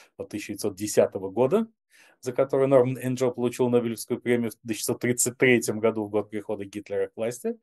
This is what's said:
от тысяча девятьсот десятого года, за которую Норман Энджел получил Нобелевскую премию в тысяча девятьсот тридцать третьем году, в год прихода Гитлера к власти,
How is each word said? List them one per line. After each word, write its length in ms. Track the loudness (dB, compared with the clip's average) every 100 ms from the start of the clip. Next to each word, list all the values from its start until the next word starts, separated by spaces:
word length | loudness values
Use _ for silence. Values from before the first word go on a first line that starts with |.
| -20 -14
от 120 | -10
тысяча 200 | -10 -8
девятьсот 220 | -6 -6 -6
десятого 540 | -2 2 2 0 -6
года, 360 | 0 2 2 -2 _ _ _ -20 _
за 120 | -6
которую 360 | -2 0 2 4
Норман 280 | 6 4 0
Энджел 320 | -4 0 0
получил 360 | 0 -2 0 2
Нобелевскую 520 | 2 0 -4 -6 -4
премию 300 | 0 0 0
в 40 | -6
тысяча 120 | -8
девятьсот 300 | -6 -4 -2
тридцать 360 | 0 0 0 2
третьем 400 | 4 4 2 0
году, 260 | 0 0 -2
в 40 |
год 180 | -2 -4
прихода 340 | -6 -8 -8 -8
Гитлера 420 | -12 -6 -4 -4
к 40 | -4
власти, 400 | -6 -4 -6 -8